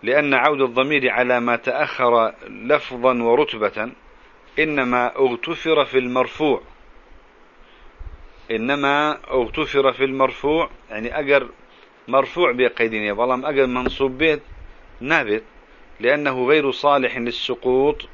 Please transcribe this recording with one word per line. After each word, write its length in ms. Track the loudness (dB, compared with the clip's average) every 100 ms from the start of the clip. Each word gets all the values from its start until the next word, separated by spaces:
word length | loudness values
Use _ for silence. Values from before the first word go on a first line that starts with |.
لأن 300 | 2 2 4
عود 280 | 4 4 2
الضمير 480 | 0 2 0 2 0
على 300 | 0 2 2
ما 160 | 2 -2
تأخر 800 | -2 -4 -4 0 2 4 2 -2 -18 -14 0
لفظا 440 | 0 0 -2 0 2 2
ورتبة 500 | 2 2 -2 -4 -4 -10 -10 -20 -20 -20 -20 -12 -4
إنما 560 | -2 0 0 0 0 0
اغتفر 720 | -2 0 -8 -6 0 0 2
في 120 | 0
المرفوع. 640 | 0 -2 -2 -2 0 0 -4 -20 -20 -20 -20 -20 -20 _ -20 _ -20 -20 -20 -18 -18 -18 -20 -20 -6
إنما 680 | -4 -2 -2 0 0 0 -4 -4
اغتفر 640 | -2 -2 -4 -2 2 2
في 120 | 2
المرفوع، 640 | -2 2 0 0 -2 0 -2 -8 -12
يعني 300 | -8 -6 -6
أجر 300 | 2 2 2 -14 -20 -20 -20 _ 0
مرفوع 440 | 0 0 0 0
بقيدين، 640 | 2 0 2 -2 0 -4
بلام 320 | 0 0 0 -2
أجر 200 | 0 2
منصوب 520 | 0 -4 -2 -2 0
بيت 240 | 0 0 -4 -20 -20 -20 -20 -14
نابت، 420 | -2 0 0 -4 -4 -20 -20 -20 -20 -4
لأنه 480 | 0 0 0 -2 2
غير 240 | 2 2
صالح 460 | 0 2 4 2 -4
للسقوط. 920 | -6 -6 -6 -4 0 2 2 0 -10